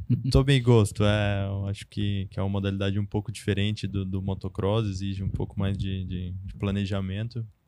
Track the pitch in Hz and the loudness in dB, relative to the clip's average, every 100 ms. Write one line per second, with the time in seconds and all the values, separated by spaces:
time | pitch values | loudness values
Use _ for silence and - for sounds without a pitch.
0 | - 120 131 135 135 139 120 117 101 - | 0 0 4 4 6 4 8 6 6 4
1 | 104 104 101 101 98 98 98 101 - - | 4 4 2 0 -2 -2 -4 -6 -8 -4
2 | 101 98 95 - 98 98 98 98 98 98 | -2 -2 -4 -4 -2 0 0 0 0 0
3 | 101 104 104 98 - 98 101 107 - 98 | -2 -2 -4 -4 -2 0 0 -2 -4 -4
4 | 95 95 98 92 92 - 95 110 107 95 | -2 -2 -4 -4 -6 -2 0 2 0 -2
5 | 98 95 95 - - - 98 95 98 95 | -4 -4 -4 -4 -4 -2 -2 -2 -4 -4
6 | 90 90 90 92 95 - 101 98 98 101 | -4 -6 -6 -8 -10 -4 -2 0 -2 -2
7 | 95 98 117 120 110 _ | -4 -4 -6 -8 -10 _